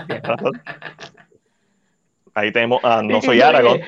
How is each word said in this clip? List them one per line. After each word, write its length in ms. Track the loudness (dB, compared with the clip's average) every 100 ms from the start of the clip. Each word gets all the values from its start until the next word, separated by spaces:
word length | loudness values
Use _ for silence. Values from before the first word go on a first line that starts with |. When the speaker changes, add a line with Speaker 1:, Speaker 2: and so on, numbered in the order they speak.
| -10
Speaker 1:
tienes 200 | -10 -8
razón. 360 | -6 -6 -8 -12 -18 -20 -20 -20 _ _ _ _ _ _ _ _ _ _ _ _
Ahí 180 | -4 -2
tenemos 280 | 0 0 0
a 180 | 0 0
No 180 | 0 0
Speaker 2:
Y, 60 | 2
y 20 |
Speaker 1:
Soy 120 | 4
Speaker 2:
yo 60 | 4
Speaker 1:
Aragón. 320 | 4 2
Speaker 2:
dije, 20 | 0